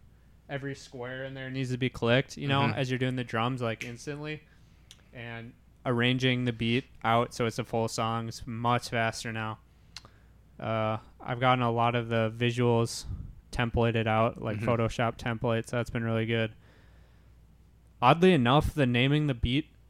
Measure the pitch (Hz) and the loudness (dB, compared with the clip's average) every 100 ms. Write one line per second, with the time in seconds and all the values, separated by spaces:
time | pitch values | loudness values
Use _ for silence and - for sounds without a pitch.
0 | - - - - - 139 139 135 - 131 | -20 -20 -20 -20 -12 -10 -8 -10 -14 -12
1 | 123 131 135 135 131 131 127 127 127 - | -10 -10 -10 -10 -8 -4 -4 -2 -2 0
2 | 117 123 - - 143 139 139 - 127 127 | 2 2 2 -4 -2 2 2 0 -2 -2
3 | 131 127 120 113 117 127 120 110 123 117 | -2 -2 -4 -2 0 -2 -4 -4 -8 -12
4 | - 147 151 151 - - - - - - | -12 -10 -10 -12 -14 -20 -20 -20 -20 -20
5 | - 127 117 117 117 - _ - 135 120 | -20 -16 -12 -12 -14 -20 _ -8 -2 2
6 | 120 127 131 123 123 113 113 120 - - | 4 4 2 2 0 0 0 0 -2 -4
7 | 113 117 120 - 117 - 113 117 113 - | 2 4 2 0 -2 -2 -4 -2 -2 -2
8 | 113 117 113 - - 113 120 120 - 120 | -2 -2 -6 -10 -10 -4 0 0 0 -2
9 | 113 110 120 110 110 107 - _ - - | -2 -2 -6 -6 -6 -8 -14 _ -20 -20
10 | - - - - - - - 110 110 110 | -20 -20 -20 -20 -20 -10 -4 -2 -2 -4
11 | - - - 123 127 127 120 117 117 120 | -8 -14 -8 0 2 4 2 2 2 0
12 | 113 117 113 113 120 120 120 117 113 - | 0 0 0 0 0 2 4 4 2 -4
13 | - - - - - - 120 120 117 113 | -10 -10 -12 -16 -8 -4 0 2 2 2
14 | 110 110 113 - - 107 120 117 113 - | 2 2 2 0 -6 -2 0 2 0 0
15 | 117 - - 113 123 113 113 123 113 120 | -2 -2 -6 -4 0 -2 -2 -4 -4 -4
16 | 113 113 113 117 113 - - - - - | -2 0 0 0 -2 -6 -20 -20 -20 -20
17 | - - - - - - - - - - | -20 -20 -20 -20 -20 -20 -20 -20 -20 2
18 | 123 165 190 170 117 143 - - 127 120 | 4 6 6 6 6 4 4 2 2 4
19 | 135 147 151 123 120 131 - - | 4 2 0 -2 0 0 -2 -10